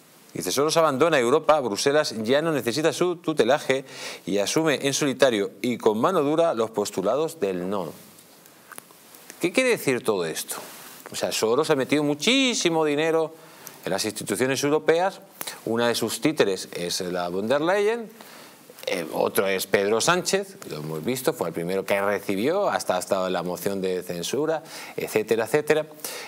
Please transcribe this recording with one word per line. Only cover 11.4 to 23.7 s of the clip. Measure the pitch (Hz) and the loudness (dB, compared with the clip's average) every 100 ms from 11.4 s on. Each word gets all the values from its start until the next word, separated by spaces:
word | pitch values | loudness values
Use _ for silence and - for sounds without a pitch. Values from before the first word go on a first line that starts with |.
| 110 123 151 | 2 2 2
ha | 143 | 2
metido | 123 147 | 2 2
muchísimo | 147 147 220 269 262 226 175 165 | 2 0 2 2 2 2 0 2
dinero | 156 143 160 160 156 - - - - - | 2 2 2 2 0 -6 -20 -20 -20 -12
en | - | -6
las | 95 | -4
instituciones | 110 98 - 101 127 135 | -2 -4 -4 0 0 2
europeas, | 143 151 151 165 190 185 - - - - - | 2 2 4 2 2 -2 -18 -14 -12 -8 -4
una | 113 120 | 0 2
de | |
sus | 113 113 - | 2 -2 0
títeres | 147 151 113 92 - | 0 4 2 2 -4
es | - 87 - | -6 -4 -4
la | 90 90 87 | -4 -4 -4
von | 90 110 | -2 0
der | 143 | 0
Leyen, | 160 202 208 233 220 - - - - - - - - | 2 2 0 -2 -6 -16 -20 -20 -20 -20 -20 -12 -6
eh, | 92 80 | -6 -4
otro | - 98 - 98 | 0 0 0 0
es | 95 - | 0 0
Pedro | 107 101 113 | 2 2 2
Sánchez, | 131 180 - 196 202 - - | 2 2 2 -2 -2 -12 -12
lo | 78 | -10
hemos | 76 78 | -6 -6
visto, | 82 131 131 | -4 -2 -2
fue | - 87 | -2 -4
el | |
primero | 85 85 95 | -4 -4 -2
que | 95 101 | 0 0
recibió, | 98 101 - 98 123 185 196 | 2 -2 -2 -2 0 0 0
hasta | 95 - 92 | -2 0 -2
ha | |
estado | - 98 92 | 0 0 0
en | |
la | 90 | -2
moción | 87 87 101 | -2 -4 -4